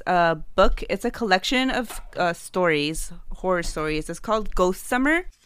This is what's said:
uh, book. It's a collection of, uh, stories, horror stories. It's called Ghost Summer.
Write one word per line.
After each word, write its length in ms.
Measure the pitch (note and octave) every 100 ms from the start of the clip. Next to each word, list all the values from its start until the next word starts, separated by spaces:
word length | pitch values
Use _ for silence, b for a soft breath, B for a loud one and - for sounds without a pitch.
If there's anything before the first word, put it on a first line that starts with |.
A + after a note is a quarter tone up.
| -
uh, 300 | F3+ E3+ D#3+ -
book. 300 | - G3 - -
It's 140 | G3 A#3+
a 40 |
collection 600 | - A#3 F#3+ - B3+ C4
of, 280 | B3 A#3 - - -
uh, 160 | F3
stories, 800 | E3+ - F#3+ F3+ D3+ D3 D#3+ - E3+ -
horror 320 | - F#3 F3+
stories. 480 | E3 - D#3 D#3 D#3
It's 80 | E3
called 340 | - A3 G#3
Ghost 320 | - F#3 F#3+ -
Summer. 400 | B3+ C4+ E4 F#4 -